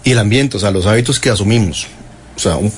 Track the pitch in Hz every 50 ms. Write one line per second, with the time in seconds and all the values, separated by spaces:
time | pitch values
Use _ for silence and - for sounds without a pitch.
0 | - 127 127 117 110 104 110 131 139 135 - 98 104 101 95 95 90 104 110 120
1 | 123 135 139 - - 131 110 92 101 104 117 117 104 87 76 - - - - -
2 | - - - - - - - - - - 160 147 - 104 -